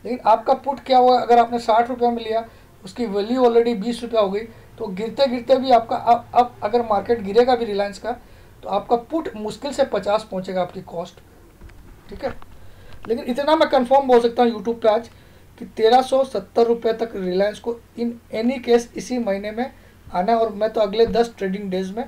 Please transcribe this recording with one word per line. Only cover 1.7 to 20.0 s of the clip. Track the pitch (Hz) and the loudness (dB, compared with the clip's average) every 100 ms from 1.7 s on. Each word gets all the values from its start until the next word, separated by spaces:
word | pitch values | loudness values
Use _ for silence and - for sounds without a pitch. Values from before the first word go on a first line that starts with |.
| 220 240 | 2 2
रुपये | 240 240 | 0 -2
में | 233 | -2
लिया, | 220 226 226 - - - | -4 -4 -4 -18 -20 -20
उसकी | - - 233 | -18 -8 -4
value | 202 214 262 | -4 -2 2
already | 247 233 233 226 | 4 4 2 -2
बीस | 226 233 | -4 -6
रुपये | 240 226 | -2 0
हो | 196 | 0
गई, | 202 233 - - - | -2 -8 -16 -20 -14
तो | 220 | -10
गिरते | 185 226 226 277 | -8 -8 0 0
गिरते | 240 233 262 | 0 2 2
भी | 262 | 4
आपका | 233 226 | 2 2
अब, | 254 226 240 - | -4 0 0 2
अब | 226 247 - | 0 0 -2
अगर | 208 240 | -2 -2
market | 226 202 196 233 | 0 -2 0 -2
गिरेगा | 196 208 247 | 2 2 4
भी | 240 | 2
रिलायंस | 226 202 202 196 | 0 -4 -4 -6
का, | 214 247 - - - - | -10 -10 -12 -20 -20 -16
तो | 180 | -6
आपका | 196 202 233 | -6 0 -2
पुट | - 320 311 214 | -2 -6 -6 -10
मुश्किल | 214 214 285 | -10 -8 -8
से | 269 262 | -2 -2
पचास | 208 196 214 214 | -2 -2 -4 -4
पहुंचेगा | 185 185 185 | -10 -6 -6
आपकी | 175 190 | -6 -8
cost। | - 170 175 - - - - _ - - - - - | -12 -12 -12 -16 -20 -20 -20 _ -20 -20 -20 -20 -20
ठीक | 202 | -10
है, | 180 - - - - - - - - | -10 -10 -16 -18 -20 -20 -20 -16 -6
लेकिन | 240 | -6
इतना | - 247 285 | -4 -4 0
मैं | 320 294 | 2 4
confirm | 277 247 269 262 | 2 4 2 6
बोल | 240 | 4
सकता | 240 240 | 4 2
हूँ | 240 | 0
YouTube | 214 202 233 | 0 -6 0
पे | 220 | 2
आज | 214 233 - - - - - | 2 -2 -20 -20 -20 -20 -20
कि | 190 | -14
तेरह | - 220 247 | 0 4 6
सौ | 262 262 | 4 0
सत्तर | 262 208 190 - 233 | 0 -4 -4 0 2
रुपये | 233 226 | 2 0
तक | 226 233 | -2 -4
रिलायंस | 202 185 185 202 202 | -4 -2 0 0 -2
को | 240 233 - - | -10 -10 -14 -8
in | 240 233 _ | -6 -6 _
any | 214 233 269 | -2 -2 -2
case | 233 233 233 320 | 2 2 2 -12
इसी | - 247 | -6 -4
महीने | 214 196 208 | -2 -4 -6
में | 220 269 - - - | -6 -8 -10 -20 -20